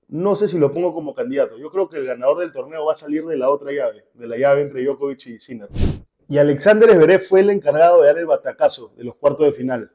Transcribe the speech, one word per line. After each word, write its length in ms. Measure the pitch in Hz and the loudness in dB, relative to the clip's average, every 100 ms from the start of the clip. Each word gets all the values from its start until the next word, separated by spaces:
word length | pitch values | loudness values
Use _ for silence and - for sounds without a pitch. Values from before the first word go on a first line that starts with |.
| _ | _
no 260 | 151 196 196 | -6 -4 -2
sé 120 | 202 | -2
si 120 | 170 | 0
lo 120 | 143 | -2
pongo 220 | 156 175 | 0 -6
como 200 | 160 151 131 | -6 -10 -8
candidato. 420 | 123 139 117 113 | -6 -4 -4 -6
Yo 120 | 156 | -10
creo 180 | 190 185 | -6 -6
que 80 | 156 | -6
el 80 | 131 | -10
ganador 340 | 120 127 160 | -4 -2 -2
del 140 | 175 | -4
torneo 320 | 135 131 160 151 | -10 -12 -8 -6
va 80 | |
a 40 | 151 | -6
salir 280 | 147 151 165 | -6 -8 -6
de 120 | 147 | -4
la 120 | 127 | -2
otra 220 | 143 143 | -2 -4
llave, 340 | 143 123 107 _ | -6 -6 -8 _
de 140 | 120 117 | _ -12
la 100 | 117 | -2
llave 240 | 139 143 | 0 0
entre 220 | 143 135 | -2 -6
Djokovic 440 | 131 135 139 131 120 | -6 -6 -8 -10 -16
y 120 | 113 | -20
Sinner. 300 | - 120 101 - - - - _ - | -18 -18 -12 -4 -2 -4 -14 _ -4
Y 80 | 143 | 0
Alexander 560 | 147 131 202 214 233 | 2 2 2 6 6
Zverev 280 | 185 156 185 | 6 6 4
fue 180 | 185 190 | 2 2
el 100 | 202 | 4
encargado 520 | 202 147 151 170 175 | 2 0 4 6 6
de 60 | 147 | 4
dar 100 | 160 | 2
el 80 | 165 | 0
batacazo 680 | 139 131 - 147 - 117 - | -2 -4 -2 -2 -2 -18 -18
de 80 | |
los 120 | 120 - | -16 -4
cuartos 300 | 143 147 147 | -4 0 0
de 60 | |
final, 380 | 135 127 123 104 | 0 -4 -6 -8